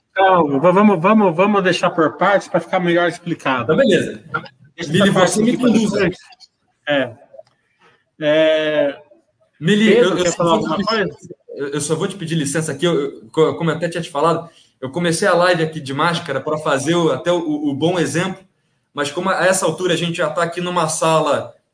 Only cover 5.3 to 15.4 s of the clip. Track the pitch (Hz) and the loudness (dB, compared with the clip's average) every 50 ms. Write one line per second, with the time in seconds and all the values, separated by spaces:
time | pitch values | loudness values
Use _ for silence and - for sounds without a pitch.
5.3 | - 220 214 240 254 - 254 247 214 226 220 196 202 208 196 175 180 - - - | 2 0 0 0 0 2 2 2 4 4 2 2 0 0 0 -2 -2 -6 -14 -20
6.3 | - _ - _ _ _ _ _ _ _ _ - 147 139 131 123 113 - - _ | -20 _ -20 _ _ _ _ _ _ _ _ -2 -2 0 -2 -4 -8 -16 -20 _
7.3 | - - - _ _ _ _ _ _ _ _ _ _ _ _ _ _ _ 156 151 | -20 -20 -20 _ _ _ _ _ _ _ _ _ _ _ _ _ _ _ 0 2
8.3 | 151 156 160 156 - 311 311 151 302 147 147 143 277 - - _ _ _ _ _ | 2 4 4 4 2 2 0 0 0 0 0 0 -2 -6 -16 _ _ _ _ _
9.3 | _ _ _ _ _ _ 147 170 208 208 214 214 208 233 170 185 180 165 180 175 | _ _ _ _ _ _ 0 0 2 4 4 4 6 6 4 2 2 0 -2 -4
10.3 | - - 175 170 165 160 - - - 202 196 202 220 220 196 165 131 - - - | -2 -2 0 2 2 0 0 -2 -4 -4 -2 -2 -2 -2 -2 -4 -6 -12 -20 -20
11.3 | - _ _ _ - - 139 143 139 147 147 - 160 139 180 202 - - 165 139 | -20 _ _ _ -12 -10 -8 -6 -6 -6 -4 -4 -4 -2 -2 -6 -6 -8 -8 -4
12.3 | 160 165 143 - - 165 160 - 135 135 170 175 165 139 143 - - - - - | -2 -2 -2 -2 -2 -4 -4 -4 -6 -2 0 0 2 0 -2 -4 -6 -12 -20 -8
13.3 | - 156 156 147 139 - 170 160 147 160 175 165 165 180 165 - - 143 151 165 | 0 0 2 2 0 -2 -2 -2 -2 -2 -4 -4 -4 -6 -8 -6 -4 0 2 2
14.3 | 165 160 - - - _ _ _ _ _ - 123 - 175 175 175 160 165 208 196 | 2 0 -4 -10 -20 _ _ _ _ _ -12 -8 -6 -2 -2 -2 -2 0 2 2
15.3 | 180 170 | 2 4